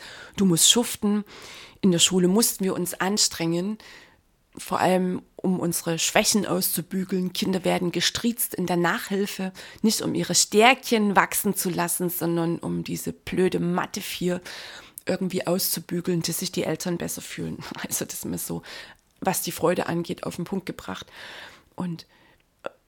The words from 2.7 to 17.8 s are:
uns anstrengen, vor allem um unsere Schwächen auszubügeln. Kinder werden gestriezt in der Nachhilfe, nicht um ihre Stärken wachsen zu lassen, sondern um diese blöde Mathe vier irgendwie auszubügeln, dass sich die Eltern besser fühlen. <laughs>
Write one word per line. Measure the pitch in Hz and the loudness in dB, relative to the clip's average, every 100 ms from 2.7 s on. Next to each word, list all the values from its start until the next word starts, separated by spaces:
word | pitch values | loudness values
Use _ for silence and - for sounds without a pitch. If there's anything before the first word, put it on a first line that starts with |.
| - | 0
uns | 175 | -2
anstrengen, | - 185 208 - - 165 170 190 214 - - - _ _ _ _ - | -2 0 2 0 0 0 0 -2 -6 -10 -20 -20 _ _ _ _ -14
vor | - - | -4 2
allem | 143 185 185 180 - - | 4 4 2 -2 -8 -6
um | 190 185 | 0 0
unsere | 170 170 - 165 | 0 -2 -2 -2
Schwächen | - - 214 214 - | 2 2 4 4 2
auszubügeln. | 180 190 - - 190 185 185 180 | 0 0 -2 -4 -4 -2 -2 -2
Kinder | - 190 185 | -2 0 0
werden | 180 180 175 | 2 2 0
gestriezt | 175 - - 240 226 - | 0 0 0 -2 0 -2
in | - 180 | -2 0
der | 175 | 2
Nachhilfe, | 170 226 - 196 202 - 190 - - - | 2 0 -2 -2 -2 -4 -6 -8 -16 -2
nicht | 220 214 | 0 2
um | - | 0
ihre | 160 175 170 | -2 0 2
Stärken | - 202 233 262 - 226 208 190 | 4 6 6 6 2 2 4 4
wachsen | - - 208 190 | 4 2 0 0
zu | 185 | 0
lassen, | 170 175 - 180 | 0 0 0 -2
sondern | - 170 170 165 165 | 0 0 0 0 -2
um | - 175 | -2 -4
diese | 165 170 - | -4 -6 -6
blöde | - - 170 185 175 | -8 -6 0 2 2
Mathe | 175 180 - 208 | 0 0 -2 -4
vier | - - 175 180 - - - - - - - | -8 -4 -2 -2 -6 -14 -14 -16 -18 -10 -4
irgendwie | 185 185 180 170 | -2 -2 -2 0
auszubügeln, | 180 - - - 175 170 175 | 0 0 -4 -4 -4 0 0
dass | 160 165 | 0 -4
sich | 185 | -4
die | - | -4
Eltern | - 156 180 170 | -2 -2 -2 -4
besser | 170 - | -4 -8
fühlen. | - - 160 156 - | -10 -8 -8 -8 -10
<laughs> | - | -10